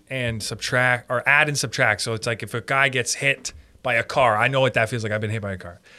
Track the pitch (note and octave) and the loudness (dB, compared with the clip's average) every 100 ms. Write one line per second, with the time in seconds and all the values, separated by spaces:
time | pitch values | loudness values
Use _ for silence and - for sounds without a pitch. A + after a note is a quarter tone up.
0 | - C3 A#2+ A2 - A2 - B2+ B2+ B2 | -10 -4 -4 -4 -6 -8 -2 2 2 2
1 | - B2 C3 C#3+ D3+ C#3+ B2 - A#2+ G#2 | 0 -2 2 4 4 0 -4 0 2 2
2 | - A2 A#2+ A2+ A2+ A#2+ - C3+ C#3 B2+ | -2 -4 -4 -4 -6 -8 -2 0 2 0
3 | A#2 - C#3 C3+ - - - _ B2+ A#2 | -2 -2 0 -2 -6 -14 -20 _ -2 0
4 | A2+ D3+ B2 G#2+ A#2+ C3+ C3 B2 A2+ A#2+ | 0 2 4 4 2 2 2 2 0 -2
5 | G#2+ G#2+ G#2+ A2+ G2+ F#2+ F2+ F2 _ | -4 -2 -2 -4 -6 -8 -10 -18 _